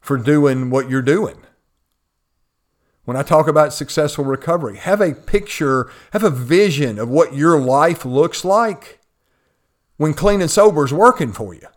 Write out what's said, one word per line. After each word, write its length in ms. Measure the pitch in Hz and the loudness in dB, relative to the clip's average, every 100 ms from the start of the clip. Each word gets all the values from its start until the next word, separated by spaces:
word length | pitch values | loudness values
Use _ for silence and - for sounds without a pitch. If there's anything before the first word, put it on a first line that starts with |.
for 160 | - 139 | -4 -4
doing 520 | 117 151 143 131 127 | 0 2 2 0 -2
what 200 | 131 131 | -2 -2
you're 120 | 131 | -4
doing. 360 | 127 170 220 - _ _ _ _ _ _ _ _ _ _ _ _ _ _ _ _ - | 0 0 -2 -10 _ _ _ _ _ _ _ _ _ _ _ _ _ _ _ _ -10
When 120 | 127 | -6
I 60 | |
talk 240 | 139 156 151 | 2 2 4
about 260 | 151 151 | 2 2
successful 500 | - 147 - 151 151 | -2 -8 -4 -4 -4
recovery, 540 | 135 135 - 175 135 98 | -6 -4 -4 -4 -4 -10
have 240 | - 202 | -4 0
a 140 | 185 139 | 0 -2
picture, 760 | - 208 202 - 147 131 123 - - | -2 -2 -2 -4 -2 0 -2 -12 -8
have 120 | 214 | -2
a 60 | 190 | -2
vision 720 | 127 123 170 208 143 135 104 | -2 0 2 2 0 -4 -4
of 100 | 117 | -2
what 240 | 139 165 | 0 0
your 260 | 139 156 165 | 2 2 2
life 460 | 127 135 165 170 131 | 2 2 2 0 -4
looks 400 | 127 160 - 180 | 0 0 -2 0
like 540 | 202 226 185 - - _ _ _ _ _ _ _ _ _ _ | 0 0 -6 -16 -20 _ _ _ _ _ _ _ _ _ _
when 160 | 156 | -4
clean 280 | 147 202 202 | 0 0 2
and 100 | 170 | 0
sober 340 | - 208 160 139 | 4 4 4 -2
is 80 | |
working 400 | 147 226 254 135 | 4 4 4 -4
for 220 | 95 104 82 | -6 -12 -12
you. 120 | - | -20